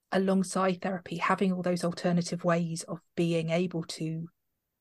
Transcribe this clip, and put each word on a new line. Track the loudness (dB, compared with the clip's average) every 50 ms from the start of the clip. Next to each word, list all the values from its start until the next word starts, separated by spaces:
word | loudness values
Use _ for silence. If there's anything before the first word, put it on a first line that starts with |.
| _ -2
alongside | 0 2 4 4 4 2 2 2 0 0 2 2 0 0
therapy, | -2 -4 -4 -4 -6 -6 -6
having | -2 0 0 2 2 2 2 0
all | 0
those | 0 0 0 0 0
alternative | -2 -2 -2 0 2 2 2 2 0 -4 -2 2
ways | 2 2 2 0 -2 -4 -6 -8
of | -8 -10 -12 _ _ _
being | 0 0 2 2 0 0 0
able | 0 0 0 0 -2 -4 -6
to | -6 -8 -6 -6 -4 -4 -6 -8 -10 _ _ _ _ _ _ _ _ _ _